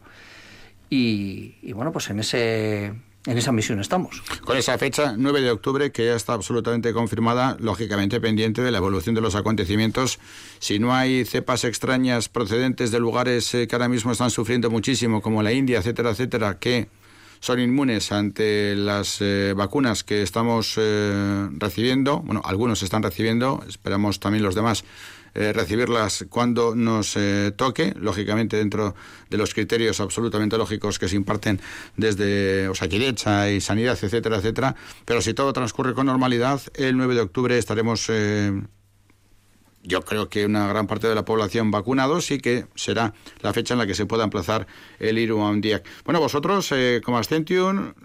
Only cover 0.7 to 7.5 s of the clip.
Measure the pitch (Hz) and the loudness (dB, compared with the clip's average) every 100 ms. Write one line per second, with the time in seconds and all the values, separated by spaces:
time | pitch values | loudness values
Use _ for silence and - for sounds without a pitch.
0.7 | - - 139 120 107 98 98 104 - - | -20 -2 2 2 2 -2 -8 -12 -16 -12
1.7 | 104 139 - - 101 107 127 117 113 107 | -6 -4 -4 -4 -4 -2 0 0 0 0
2.7 | 104 101 107 - - - 120 117 117 107 | -2 -4 -10 -16 -12 -4 -2 2 0 0
3.7 | 107 98 185 - - - - - 131 123 | -2 0 -2 -2 -8 -12 -8 -2 0 0
4.7 | 123 135 120 147 107 135 143 127 110 - | 0 0 0 0 2 2 2 2 0 0
5.7 | 135 143 - 117 117 - 117 - 120 113 | 0 0 0 0 0 -2 -4 -2 -2 0
6.7 | 117 113 113 117 107 113 123 127 | 0 0 0 -2 0 2 2 0